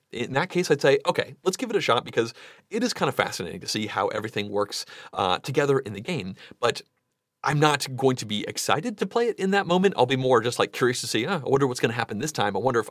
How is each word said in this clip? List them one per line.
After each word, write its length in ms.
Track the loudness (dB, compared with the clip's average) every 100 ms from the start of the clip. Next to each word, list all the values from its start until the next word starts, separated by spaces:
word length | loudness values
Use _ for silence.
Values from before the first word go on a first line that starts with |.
| _
In 220 | -8 -2
that 160 | -2 0
case, 220 | 0 2
I'd 100 | 4
say, 180 | 4 4 2
"Okay, 280 | -2 -2 -4
let's 140 | -4 -2
give 120 | -2
it 60 | -2
a 60 |
shot," 220 | 2 0
because 300 | 0 -2 -2 -4 -20 -20 -8
it 140 | -4
is 100 | -2
kind 160 | -2 -2
of 60 | 0
fascinating 440 | -2 -4 -8 -10
to 60 | -6
see 200 | -4 -4
how 200 | -2 -2
everything 420 | -2 -6 -6 -4
works, 360 | -2 -4 -6 -12 -16 -10
uh, 240 | -2 0 0
together 400 | -2 0 2 2
in 140 | 0
the 80 | -8
game. 340 | -6 -6 -6 -12 -16 -2
But 220 | -2 -2 -8 _ _ _ _ _
I'm 160 | 0 4
not 360 | 4 4 -2 2
going 200 | 2 2
to 80 | -2
be 180 | -6 -6
excited 500 | -4 0 0 0 -4
to 80 | -2
play 220 | 0 0
it 100 | 0
in 140 | 0
that 160 | 2 2
moment. 260 | 4 4 4
I'll 100 | 2
be 80 | 2
more 260 | 4 4
just, 160 | 4 0
like, 160 | 0
curious 260 | 2 0 0
to 60 | -2
see, 180 | -2 0
"Huh, 160 | -2 0
I 20 |
wonder 180 | 2 2
what's 120 | -2
gonna 140 | -6
happen 240 | -4 -4 -4
this 140 | -4
time. 240 | -2 -2 0
I 40 |
wonder 200 | 0 0
if 100 | -2